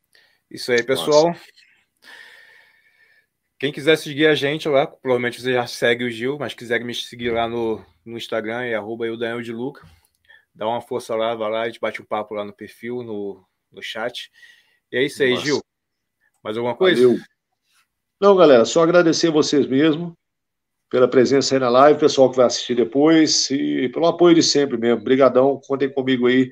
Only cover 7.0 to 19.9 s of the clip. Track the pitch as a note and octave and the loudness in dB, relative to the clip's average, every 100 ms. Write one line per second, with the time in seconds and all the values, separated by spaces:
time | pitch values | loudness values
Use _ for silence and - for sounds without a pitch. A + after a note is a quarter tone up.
7 | - B2 A#2+ A2+ A#2 A#2+ A2+ G#2 F#2 _ | -12 -10 -6 -4 -4 -4 -4 -6 -10 _
8 | A#2 A#2 - A2+ G#2+ A#2 B2 A2 G2+ A2+ | -16 -14 -8 -8 -6 -8 -6 -6 -8 -8
9 | A#2 A2+ A#2 A#2+ A#2 A#2 C3 C#3+ - _ | -8 -6 -8 -8 -10 -10 -10 -12 -20 _
10 | _ _ _ _ _ - A2 A#2+ - A#2+ | _ _ _ _ _ -10 -8 -8 -8 -10
11 | - A2+ A2+ A2+ G#2+ A2 A#2 A2+ A2 G#2+ | -6 -4 -4 -4 -6 -4 -6 -6 -8 -8
12 | - G#2+ G#2 G#2 G2+ G2+ G2+ - A#2 B2 | -10 -8 -8 -10 -12 -14 -20 -16 -12 -10
13 | A#2 G#2 G2+ F2+ _ _ _ G2 - A2+ | -10 -10 -10 -12 _ _ _ -18 -14 -10
14 | A#2+ - - _ - _ _ _ _ B2 | -10 -10 -18 _ -20 _ _ _ _ -4
15 | C#3+ D3 C3 B2 C#3 B2+ - _ _ _ | -4 -2 -2 -2 -2 -4 -6 _ _ _
16 | _ _ _ _ G#2+ A2 A#2+ A#2 F#3 A#2+ | _ _ _ _ -10 -6 -6 0 0 4
17 | B2 A#2 - _ _ _ _ _ _ _ | 4 4 -4 _ _ _ _ _ _ _
18 | _ - G3+ F#3+ D#3+ B2 A2+ E3+ E3 F3 | _ 0 4 6 8 6 6 2 4 4
19 | E3+ D#3 E3+ D3+ C3+ D3 - C3+ D#3 | 4 2 0 2 2 0 0 2 2